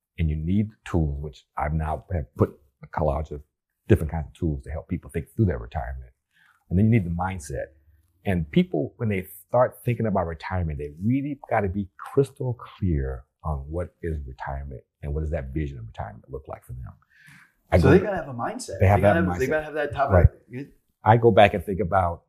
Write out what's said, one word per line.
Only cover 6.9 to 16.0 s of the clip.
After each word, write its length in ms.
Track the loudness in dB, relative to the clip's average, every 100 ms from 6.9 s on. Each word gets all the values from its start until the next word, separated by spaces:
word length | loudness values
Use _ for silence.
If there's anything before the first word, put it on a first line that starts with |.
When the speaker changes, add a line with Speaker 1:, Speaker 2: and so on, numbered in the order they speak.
Speaker 1:
need 120 | 4 2
the 80 |
mindset. 520 | -4 -6 -8 -10 -10 -10 _ _ _ _ _ -2
And 240 | -2 0
people, 440 | 0 0 -2 -4 -4
when 120 | -4
they 160 | -4 -6 -14 _
start 300 | 2 2 0
thinking 220 | -4 -2 0
about 200 | 0 -2
retirement, 520 | -6 -6 -4 -4 -6
they 140 | -10 -6
really 340 | -2 -2 -4 -8 -4
gotta 180 | -2 -2
be 200 | -4 -8 -12
crystal 560 | -6 -2 -2 -2 -8
clear 720 | -8 -12 -6 -2 -2 -4 -8 -14 _
on 160 | -8 -6 -6
what 260 | -8 -8 _
is 160 | -8 -6 -8
retirement 540 | -12 -10 -10 -10 -14 _ _
and 100 | -8
what 80 | -6
does 100 | -4
that 220 | -6 -6
vision 260 | -6 -6 -8
of 80 | -14
retirement 380 | -12